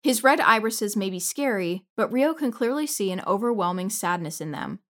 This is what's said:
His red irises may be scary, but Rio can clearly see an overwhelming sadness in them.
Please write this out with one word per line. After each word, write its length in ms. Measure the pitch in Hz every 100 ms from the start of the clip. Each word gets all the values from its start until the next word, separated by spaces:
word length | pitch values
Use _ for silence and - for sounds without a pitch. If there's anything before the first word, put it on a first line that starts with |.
His 220 | 294 226
red 160 | 262 -
irises 560 | - 220 220 - 208 208
may 140 | 190
be 100 | 185
scary, 680 | - - 277 208 175 180 _ -
but 140 | 220
Rio 220 | 247 285
can 160 | 320 262
clearly 360 | 233 233 277 294
see 240 | - 196
an 120 | 185 -
overwhelming 640 | 202 240 226 175 185 185
sadness 520 | - 175 180 160 -
in 100 | 156
them. 300 | 147 - 190